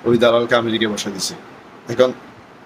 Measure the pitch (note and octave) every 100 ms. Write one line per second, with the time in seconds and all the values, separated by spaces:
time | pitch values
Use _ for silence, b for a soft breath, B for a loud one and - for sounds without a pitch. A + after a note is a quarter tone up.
0 | A#2 A#2 A#2+ A#2 A#2+ A#2+ A2+ A2 A2 G#2
1 | G#2 F#2+ - - - - - - - A#2
2 | B2+ A#2+ - - - -